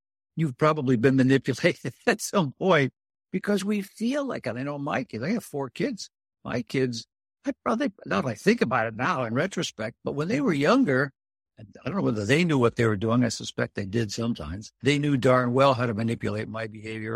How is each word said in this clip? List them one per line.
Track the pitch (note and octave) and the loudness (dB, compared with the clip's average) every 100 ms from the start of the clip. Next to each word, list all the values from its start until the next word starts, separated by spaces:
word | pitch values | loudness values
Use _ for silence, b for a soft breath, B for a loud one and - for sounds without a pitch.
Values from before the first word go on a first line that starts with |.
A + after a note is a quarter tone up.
| _ _ _ - | _ _ _ -4
you've | D#3+ B2+ | -4 2
probably | D#3 D#3 C3 A#2+ | 2 2 2 4
been | C3+ C3 | 4 6
<laughs> | |
manipulated | B2+ C3+ - A#2+ F3 - C3+ - - | 4 4 2 0 0 0 -6 -4 -2
at | G#3+ | 0
some | - G3+ C#3+ | 0 0 0
point | - F#3 D#3+ C3+ - _ _ _ | 0 2 4 2 -2 _ _ _
because | F#3+ - G3+ | -6 -2 -2
we | G3 G#3 | 0 -4
feel | G3 - A#3 C#4+ | -4 -6 -2 -2
like | C4+ C#3 B2 | -4 -6 -6
it. | A2+ | -6
I | |
know | C#3+ D3 | -6 -6
my | C#3+ B2+ | -4 -4
kids, | - A2 | -4 -6
I | C#3+ | -4
have | A3+ | -4
four | - C#3+ C3 | -4 -8 -6
kids. | - A#3 G#3+ - _ _ _ | -4 -4 -4 -12 _ _ _
My | - - | -8 -6
kids, | - C#3 C3 A#2 - _ _ _ C#4 | -4 0 0 -2 -12 _ _ _ -8
I | - | -6
probably, | B3 A3+ C#4 - - | -2 -2 -2 -6 -4
now | F#3+ | -2
that | C#3 | -2
I | |
think | G#2+ F#3+ A#3+ | 0 2 2
about | A#2+ B2 A2+ | 2 0 -2
it | A2 | -2
now | D3+ D3+ | -2 -2
in | A#2 | -2
retrospect, | A#2+ F#3+ F#3+ D#3 - A2 - | -2 -2 -4 -6 -6 -10 -8
but | - | -6
when | C#3+ E3 | -4 -2
they | C4 | 0
were | C4+ | 0
younger, | D3 D3 B3+ A3 B2+ C#3+ - _ _ _ - | 2 4 4 4 2 0 -6 _ _ _ -20
I | G#2 - | -20 -12
don't | B2+ F#3+ | -6 -2
know | |
whether | C3 G#2+ | 0 0
they | G#2 D3 | 2 4
knew | F3 C#3+ | 4 4
what | A#2 - | 4 4
they | A#2 | 0
were | G#2 | 0
doing. | A2 A#2+ | 2 2
I | A#2 | 2
suspect | - A2+ - A#2+ | -2 -8 -6 -6
they | - | -4
did | G2 A2+ G#2+ | -4 -2 -2
sometimes. | A#2 A#2 G#2+ D2+ F#2+ A2 _ | -4 -4 -4 -6 -10 -12 _
They | B2+ D3 | 0 0
knew | D3 C3+ | 2 2
darn | B2+ B2+ B2 | 4 4 4
well | B2+ C#3 | 4 4
how | A#2+ B2 | 4 0
to | |
manipulate | G#2+ A2+ A2+ G#2 G#2 G#2+ | -2 -2 -4 -4 -6 -6
my | A2 A2 | -8 -10
behavior | G#2+ A2 A2 A2 | -12 -12 -8 -6